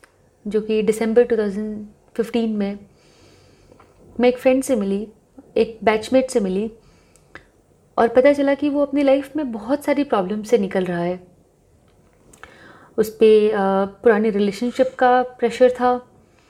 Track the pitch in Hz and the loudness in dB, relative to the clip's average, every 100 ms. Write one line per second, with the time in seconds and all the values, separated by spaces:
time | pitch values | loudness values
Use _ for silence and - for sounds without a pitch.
0 | _ _ _ _ 214 214 214 214 214 214 | _ _ _ _ -6 -4 -2 -2 0 0
1 | 220 226 240 220 208 196 214 214 208 - | 2 2 2 2 -2 -4 -8 -10 -14 -20
2 | _ - 220 240 226 214 202 202 - _ | _ -6 -2 -2 -2 -2 -4 -6 -14 _
3 | _ _ - _ _ _ _ - - _ | _ _ -20 _ _ _ _ -20 -20 _
4 | - - 247 247 262 262 262 240 196 196 | -16 -2 0 2 2 2 0 -2 -2 -4
5 | 220 - _ _ - - 226 - 220 214 | -6 -16 _ _ -8 -2 -2 -2 0 0
6 | 220 262 254 240 196 190 220 - _ _ | 2 0 2 -2 -2 -4 -6 -10 _ _
7 | _ _ _ - _ _ _ _ _ - | _ _ _ -20 _ _ _ _ _ 0
8 | 233 240 269 285 277 285 294 285 285 277 | 2 4 4 4 2 0 -2 -2 -2 0
9 | 277 277 277 302 277 220 214 285 294 285 | 2 2 0 -6 -6 -6 -4 -4 -2 -2
10 | 285 214 185 214 208 226 190 190 180 175 | 0 -2 -2 -4 0 0 0 -2 -4 -2
11 | 175 180 - _ _ _ _ _ _ _ | -4 -6 -10 _ _ _ _ _ _ _
12 | _ _ _ - - - - - - - | _ _ _ -20 -20 -20 -20 -20 -12 -4
13 | 214 - 220 214 208 214 196 190 196 - | -4 2 6 6 4 0 0 0 -2 -2
14 | 240 208 220 202 202 196 240 - 262 - | 2 2 0 0 -2 -2 -4 -2 -2 2
15 | 254 254 247 - 233 - 254 247 247 247 | 2 2 0 -4 -4 2 2 2 0 -2
16 | - _ _ _ _ | -4 _ _ _ _